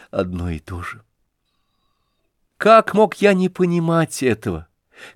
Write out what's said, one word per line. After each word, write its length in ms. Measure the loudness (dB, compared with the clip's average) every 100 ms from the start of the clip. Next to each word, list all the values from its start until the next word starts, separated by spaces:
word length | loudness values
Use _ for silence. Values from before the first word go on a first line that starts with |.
| -10
одно 380 | -6 -4 -4 -6
и 100 | -8
то 220 | -10 -12
же. 200 | -12 -16 _ _ _ _ _ _ _ _ _ _ _ _ _ _ _ -2
Как 360 | 4 4 4
мог 220 | 2 0 2
я 180 | 2
не 160 | 2 0
понимать 720 | 0 0 0 0 0 0 -2
этого? 460 | -2 -2 -4 -8 -10 _ _ _ -20